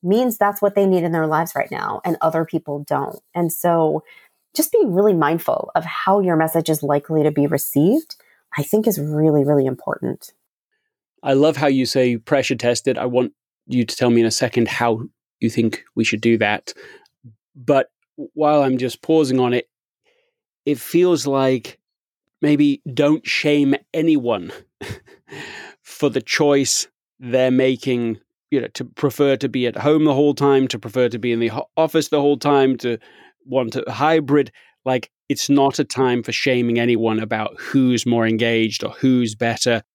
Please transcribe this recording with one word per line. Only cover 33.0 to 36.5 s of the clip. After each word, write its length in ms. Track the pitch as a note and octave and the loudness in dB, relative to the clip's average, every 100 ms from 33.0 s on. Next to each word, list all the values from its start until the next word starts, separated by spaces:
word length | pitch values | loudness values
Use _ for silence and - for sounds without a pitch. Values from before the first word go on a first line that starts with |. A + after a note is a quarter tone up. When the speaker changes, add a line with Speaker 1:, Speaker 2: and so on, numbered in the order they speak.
| _ _ - _ | _ _ -20 _
Speaker 2:
want 320 | - C3+ A#2+ B2 | -6 -4 -2 -6
a 140 | - | -8
hybrid. 600 | A2 D3 E3 C#3+ D3 C#3 _ _ _ | -2 2 2 2 2 2 _ _ _
Like, 260 | - B2+ - _ _ | -4 -4 -4 _ _
it's 220 | C#3 - | -6 2
not 280 | C#3+ C#3 - | 2 2 0
a 60 | |
time 380 | D3 - C3 B2 | -6 0 0 0
for 100 | A#2 | -2
shaming 460 | A2+ - | -4 -2